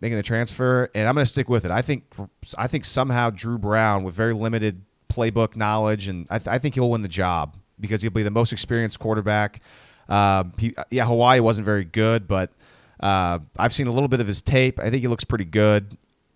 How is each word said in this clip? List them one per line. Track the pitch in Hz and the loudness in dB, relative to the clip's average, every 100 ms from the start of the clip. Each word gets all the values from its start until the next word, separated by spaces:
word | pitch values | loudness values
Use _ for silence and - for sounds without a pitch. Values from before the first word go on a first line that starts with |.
making | 117 110 | -6 -4
the | |
transfer, | 101 117 120 - 127 127 127 | -2 -2 -2 -2 2 2 0
and | 104 110 | 0 0
I'm | 143 | 2
gonna | 135 | 0
stick | - 131 | 0 0
with | 120 | 0
it. | 90 | 0
I | 98 | -2
think, | 127 139 _ - 101 - - - | 0 -4 _ -14 -14 -14 -16 -6
I | 123 | -4
think | 151 | -4
somehow | - - 131 120 120 | -4 -2 0 2 0
Drew | 98 113 120 | -2 -6 -4
Brown, | 101 110 110 101 | 0 2 4 2
with | 95 87 | -2 -2
very | 113 | 0
limited | 110 113 117 107 92 98 _ - | 0 -2 -2 -2 -4 -14 _ -8
playbook | - 113 110 110 113 | -2 0 2 0 0
knowledge, | 107 110 107 107 98 | -2 0 0 -2 -4
and | 92 85 | -8 -4
I, | 110 | -6
th-, | 90 | -2
I | 127 | -2
think | 139 131 | -2 0
he'll | 120 | 0
win | 117 | 0
the | 101 | -4
job | 82 90 85 76 - _ - | -2 0 0 -4 -10 _ -12
because | 101 110 | -4 -2
he'll | 110 | -2
be | 101 | -2
the | 104 | 0
most | 110 117 | 2 0
experienced | 107 - 117 113 - | -2 -2 -2 -2 -4
quarterback. | 110 107 104 104 104 - _ - - _ - | -4 -2 0 0 0 -6 _ -20 -20 _ -2
Uh, | 101 101 95 90 - | 2 4 2 0 -4
he, | 113 - - | -4 -4 -4
yeah, | 123 117 | 0 2
Hawaii | 117 120 131 | 4 6 6
wasn't | 113 110 104 | 6 2 0
very | 104 85 | 0 0
good, | 110 110 117 95 | 0 2 2 0
but, | 95 90 _ _ _ _ - | -2 -2 _ _ _ _ -6
uh, | 101 95 90 87 76 - | 0 2 2 -2 -6 -6
I've | 113 | -4
seen | - 127 | -2 -2
a | |
little | 120 139 | 0 0
bit | 123 | 0
of | 104 | 0
his | 101 | -2
tape. | - 135 131 - | 2 2 2 0
I | 113 | -2
think | 127 | 0
he | 120 | -2
looks | 117 | -2
pretty | - 113 87 | -4 -4 0
good. | 107 107 104 101 - _ _ _ | 4 4 4 0 -18 _ _ _